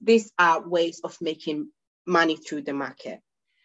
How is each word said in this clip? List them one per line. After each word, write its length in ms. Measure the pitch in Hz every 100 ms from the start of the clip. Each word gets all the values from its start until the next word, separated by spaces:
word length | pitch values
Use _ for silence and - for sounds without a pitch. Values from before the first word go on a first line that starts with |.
these 320 | 214 226 214 -
are 320 | 175 160 170
ways 320 | 175 170 165
of 120 | 165 -
making 500 | 165 156 - 151 - _ _ _ -
money 300 | 175 165 156
through 260 | - 147
the 100 | 143
market. 480 | 139 131 - - 95 _ _ _ _